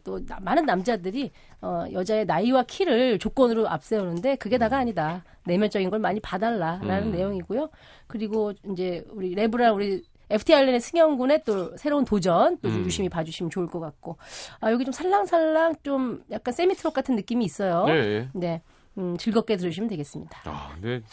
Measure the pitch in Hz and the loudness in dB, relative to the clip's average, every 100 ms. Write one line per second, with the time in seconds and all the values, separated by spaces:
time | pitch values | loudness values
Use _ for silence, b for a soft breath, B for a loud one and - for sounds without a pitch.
0 | 190 190 - - 190 294 285 185 190 220 | -8 -8 -8 -8 0 2 2 2 0 -2
1 | 185 247 254 b b - 185 170 175 185 | -4 -6 -6 b b -12 -6 -6 -4 -4
2 | 185 214 196 165 233 262 247 - 349 226 | 0 0 2 2 4 4 2 0 2 4
3 | 254 202 214 - 240 226 202 165 - 214 | 4 2 0 2 4 4 0 -2 -2 -2
4 | 180 170 254 262 202 247 220 269 240 170 | -2 -2 -2 -2 0 0 2 2 0 0
5 | 156 180 b b - 180 208 208 185 220 | -2 -4 b b -2 2 2 2 0 0
6 | 175 208 - 185 226 226 160 180 - 196 | 0 -2 -4 -2 0 0 -2 -2 -2 0
7 | 220 175 196 190 170 233 311 B B B | 0 -2 -2 -4 -4 -4 -4 B B B
8 | - 214 214 220 208 202 202 185 180 170 | -10 -6 -2 0 -2 -4 -6 -4 -2 -4
9 | - 220 185 185 226 240 240 202 202 185 | -8 -8 -4 0 0 4 4 4 0 -4
10 | - _ - 208 - 294 269 240 - 339 | -6 _ -4 0 6 6 6 2 2 4
11 | 320 262 254 311 233 196 175 - 294 294 | 4 4 2 2 2 -2 -4 -6 -2 0
12 | - 208 180 175 294 349 196 170 180 170 | 2 2 4 4 4 2 -2 -2 -2 -2
13 | 180 175 160 - 165 190 165 175 160 - | -2 -4 -6 -6 -6 -4 -6 -6 -10 -12
14 | - 170 B B B B 220 240 269 262 | -14 -14 B B B B 0 0 0 -2
15 | 359 403 381 339 320 311 330 302 277 269 | 0 2 2 2 4 4 2 0 -2 -2
16 | 254 - - 220 247 247 359 - 320 - | -2 -6 -8 -8 -4 0 2 2 -2 -2
17 | - 226 - 240 190 - 190 170 214 160 | 0 -2 0 -2 -2 0 0 2 4 4
18 | 104 104 131 180 175 165 b b b 196 | 2 0 -2 -4 -4 -4 b b b -8
19 | 180 175 226 220 226 196 180 165 226 165 | -4 -4 0 0 0 0 -2 -4 -4 -6
20 | 147 151 160 - - 73 71 78 113 123 | -8 -10 -14 -14 -10 -10 -12 -8 -6 -6
21 | 110 | -8